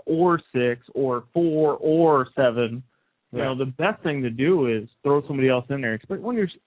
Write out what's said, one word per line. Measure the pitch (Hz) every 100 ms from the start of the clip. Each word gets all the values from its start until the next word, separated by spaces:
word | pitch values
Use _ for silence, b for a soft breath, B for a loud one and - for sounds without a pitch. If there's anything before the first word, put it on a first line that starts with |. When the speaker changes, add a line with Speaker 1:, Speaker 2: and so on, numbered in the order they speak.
| -
Speaker 1:
or | 160 180 170 -
six | 127 123 123 -
or | 127 135 123 117
four | 170 170 156 151
or | - 156 160 165 175 127
seven, | - 127 117 117 120 - _ _ _ _
you | 123
Speaker 2:
Right. | 131
Speaker 1:
know, | 131
the | 131
best | 127 180 214
thing | 165 143
to | 123
do | 113 147 185 123
is | 110 110 _
throw | 143 143 139
somebody | 139 131
else | 127 123
in | 139
there. | 120 113 -
But | 196
when | 208 240
you're, | 190 -